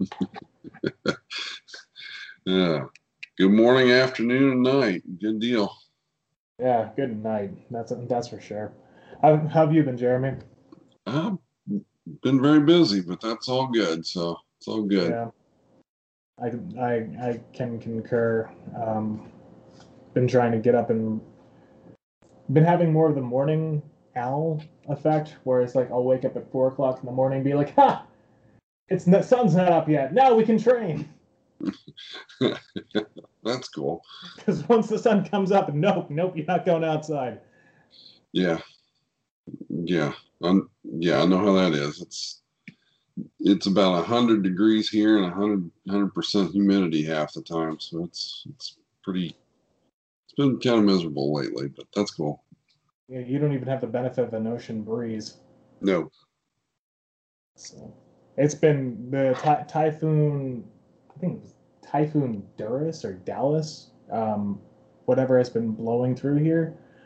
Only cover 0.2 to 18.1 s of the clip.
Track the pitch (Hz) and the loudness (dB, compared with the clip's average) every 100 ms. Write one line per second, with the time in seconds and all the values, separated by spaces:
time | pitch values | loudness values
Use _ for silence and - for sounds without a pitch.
0.2 | - - - _ - - - - - - | -8 -10 -20 _ -20 -10 -8 -4 -6 -6
1.2 | _ - - - - - - - - - | _ -12 -12 -14 -18 -20 -20 -20 -18 -16
2.2 | - - - 92 87 78 71 - _ _ | -18 -10 -2 2 2 0 -4 -14 _ _
3.2 | - - 95 107 120 127 127 127 131 - | -12 2 4 6 6 6 6 6 4 0
4.2 | 117 127 139 127 127 139 117 90 - 87 | 0 2 2 4 2 2 2 -2 -6 -6
5.2 | 104 110 117 117 101 - _ _ _ _ | -4 -2 0 0 0 -4 _ _ _ _
6.2 | _ _ _ - 127 117 107 - 135 107 | _ _ _ -4 0 0 -2 -4 -6 -6
7.2 | 110 107 98 - - 117 113 123 123 120 | -4 -4 -6 -10 -12 -12 -8 -10 -4 -4
8.2 | 113 104 - 104 107 - _ - - - | -6 -12 -12 -10 -10 -14 _ -20 -20 2
9.2 | 151 151 156 160 156 160 131 120 123 127 | 4 4 2 2 4 4 2 0 0 0
10.2 | 135 131 - _ _ - _ _ - 139 | -2 -6 -14 _ _ -20 _ _ -6 -4
11.2 | 190 190 - _ - 104 - _ - - | -2 -6 -10 _ -8 -8 -8 _ -20 -6
12.2 | 127 135 139 151 147 175 156 101 85 90 | 0 2 6 6 6 6 4 0 -4 -6
13.2 | 110 120 127 127 131 117 92 82 82 90 | -6 -6 -4 -4 0 0 0 -2 -6 -6
14.2 | 85 82 _ _ - 110 101 98 85 117 | -6 -6 _ _ -8 -6 0 0 0 -2
15.2 | 117 - _ _ _ _ _ _ _ _ | -8 -12 _ _ _ _ _ _ _ _
16.2 | _ - 123 120 92 110 123 117 110 113 | _ -10 -8 -8 -10 -6 -2 -2 -4 -8
17.2 | 123 113 - - 123 113 117 113 110 | -8 -8 -10 -10 -8 -8 -8 -8 -2